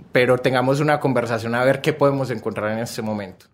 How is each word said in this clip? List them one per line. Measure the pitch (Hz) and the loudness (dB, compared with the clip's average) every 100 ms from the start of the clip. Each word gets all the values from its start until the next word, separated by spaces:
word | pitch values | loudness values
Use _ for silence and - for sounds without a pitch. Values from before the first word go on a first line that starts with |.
| - | -2
pero | 127 123 127 | 2 4 4
tengamos | 127 127 131 139 | 2 2 2 2
una | 151 147 | 2 2
conversación | 143 123 117 117 117 120 | 2 0 -2 -2 -2 0
a | 131 | 2
ver | 135 | 2
qué | 151 | 0
podemos | 143 143 139 131 | 2 2 2 -2
encontrar | 110 113 104 107 | -4 -6 -4 -4
en | 110 | -4
este | 117 - | -6 -6
momento". | 110 104 95 - _ | -6 -6 -8 -14 _